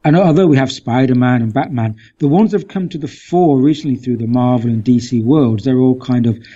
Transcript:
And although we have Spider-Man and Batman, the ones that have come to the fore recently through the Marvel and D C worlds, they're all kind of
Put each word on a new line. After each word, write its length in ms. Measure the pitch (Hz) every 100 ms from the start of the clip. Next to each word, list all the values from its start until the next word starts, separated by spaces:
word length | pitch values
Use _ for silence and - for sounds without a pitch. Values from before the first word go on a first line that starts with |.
And 120 | 151 165
although 320 | 185 156 180
we 80 | 135
have 160 | 127
Spider-Man 680 | - - 123 131 123 123 127
and 140 | 113
Batman, 400 | 131 - 123 113 110 - -
the 80 | 143
ones 240 | 156 160
that 120 | 190
have 60 | -
come 200 | 190 180
to 100 | 156
the 80 | 139
fore 540 | - - 175 170 135
recently 360 | 143 151 143 120
through 200 | 123 113
the 100 | 113
Marvel 440 | 123 123 123 120
and 120 | 113
D 160 | 117 120
C 240 | 120 120
worlds, 400 | 113 156 123 107
they're 140 | 135 127
all 220 | 127 127
kind 260 | - 123 117
of 100 | 113 -